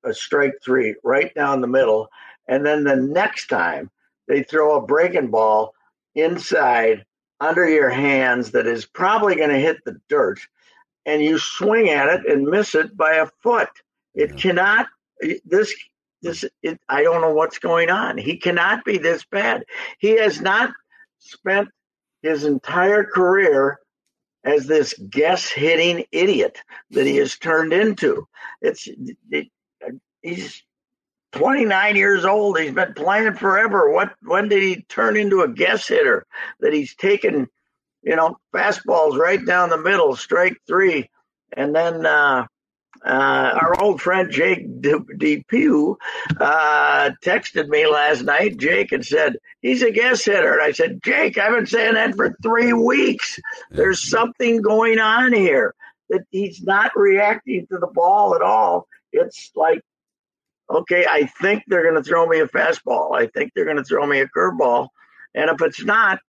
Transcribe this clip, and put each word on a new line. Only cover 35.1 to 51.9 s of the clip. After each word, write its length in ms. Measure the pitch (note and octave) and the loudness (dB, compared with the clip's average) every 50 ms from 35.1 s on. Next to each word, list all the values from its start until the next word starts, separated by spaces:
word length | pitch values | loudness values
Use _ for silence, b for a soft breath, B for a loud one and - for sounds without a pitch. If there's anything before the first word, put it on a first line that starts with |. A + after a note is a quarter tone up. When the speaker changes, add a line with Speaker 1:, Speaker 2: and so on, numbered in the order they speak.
| G#3+ | 2
Speaker 1:
into 260 | G#3+ G#3 G3+ G3 F#3 | 0 0 2 2 2
a 60 | E3+ C3+ | 2 0
guess 380 | A2+ G#2+ E3+ F#3 A3 G#3 - | 0 -2 0 0 0 -2 -2
hitter 400 | - - - D3 C3 - - - B B B B B B B | 0 0 2 2 2 2 0 -4 B B B B B B B
that 120 | - - | -2 0
he's 220 | D3+ D3+ C#3+ - - | 0 0 -4 -4 -10
taken, 520 | _ - G3 G#3 G3+ - G3+ E3 D3 B2+ - _ _ _ _ _ _ _ _ _ _ | _ 0 0 0 2 0 -2 -2 -2 -4 -6 _ _ _ _ _ _ _ _ _ _
you 140 | _ - D#3+ | _ -2 0
know, 220 | D#3+ D#3+ E3 - - _ _ - | 2 0 0 -2 -6 _ _ -6
fastballs 600 | - - G#3 G3+ - - G#3+ F#3 E3+ D#3 D3+ C3+ C3+ | -2 -2 -2 -2 -4 -2 0 2 2 2 2 2 2
right 260 | D#3+ F3 F#3+ G3 - | 2 2 2 0 0
down 260 | C#3 F3+ F3+ F3+ E3+ | 0 2 2 2 2
the 60 | E3 D#3 | 0 -2
middle, 380 | D#3 F3+ G3+ F#3 E3 C#3+ B2+ | 0 0 2 2 2 2 0
strike 400 | A#2+ - - - E3+ F3+ F#3 - - _ | -2 -4 -2 0 2 2 2 0 -4 _
three, 440 | - D3+ F#3 F#3+ F#3 E3 C#3+ B2 _ _ _ _ _ _ _ _ _ | -2 0 2 2 2 0 -2 -6 _ _ _ _ _ _ _ _ _
and 220 | - - C#3 C#3+ D3 | -8 -6 -4 -2 0
then, 300 | D#3+ E3+ E3+ E3 E3 D#3+ | 0 0 0 -2 -2 0
uh, 400 | D#3+ D3+ D3+ D3 C#3+ C3+ B2+ A#2+ - _ _ _ _ _ _ _ _ _ _ - | 0 2 2 2 2 2 0 -2 -6 _ _ _ _ _ _ _ _ _ _ -6
uh, 40 | - C3 C3 C3+ C3+ C3+ C3+ C3 C3 A#2+ - | -2 0 0 2 2 2 0 0 0 0 0
our 180 | - E3 F3 F3 | 2 2 2 2
old 200 | G3 G#3 F#3 C3+ | 2 0 0 0
friend 260 | - F3 F#3 F#3+ F#3 - | 0 0 0 0 0 -2
Jake 480 | A#2 C3 D#3+ F#3 F#3 F3 - A2 - B2+ | 0 0 2 2 0 -2 -4 -14 -12 -4
D-, 100 | C3 C#3+ | 0 0
DePew, 1040 | D3+ D3 - - - C#3 D3+ D3+ D3+ - - _ A3 A#3+ D4+ D4+ - D3+ - F3 G#3 B B B B B B B D#3 - | 0 0 -2 -8 -8 -2 0 0 0 0 -2 _ 0 2 2 4 2 2 2 0 -2 B B B B B B B -4 -2
uh, 680 | - C#3 D3+ D#3 D#3 D3+ D3+ D3+ D3 D3 D3 D3 - - - _ - | 0 0 0 2 2 2 2 2 2 2 2 2 0 -2 -4 _ -4
texted 440 | - F#3+ A3+ - - - - D3+ C#3+ | -2 -2 -2 -4 -6 -6 -6 -4 0
me 180 | D3+ D3+ D#3 | 0 2 2
last 360 | D#3 D3+ D3 D3 D3 D3+ B2+ | 2 2 2 2 0 0 0
night, 340 | B2+ D3 C#3+ D#3 - G#3 F3+ | 0 -2 0 0 0 -2 -4
Jake, 340 | G#2 B2 D3+ F3+ G3 G3+ - | -4 -2 -2 0 0 0 -2
and 160 | - C3+ - | -4 -6 -4
said, 300 | - C#3+ D#3 D#3 D3 A#3+ - B B B B | -2 0 0 0 0 -2 -6 B B B B
"He's 200 | - B3 C4 B3 | -2 -2 0 2
a 100 | B3+ A#3 | 2 0
guess 320 | G3+ G#3+ A#3 B3+ B3 - - | 2 2 2 2 0 0 0
hitter." 280 | A3 G3+ G3 E3 D3+ C#3+ | 0 2 2 2 2 2
And 80 | D3+ | 2
I 100 | D3+ D3+ | 0 0
said, 280 | C#3+ - D#3+ F3+ G3 F#3+ - | 0 0 -2 -2 -2 -6 -4
"Jake, 340 | - - D4 D#4+ - - G#3+ | -2 0 0 0 0 0 -2
I've 140 | G3 G#3+ A#3 | 0 0 0
been 120 | A#3 - | 0 -2
saying 280 | - - A3+ A3 A3 | -2 -2 0 0 2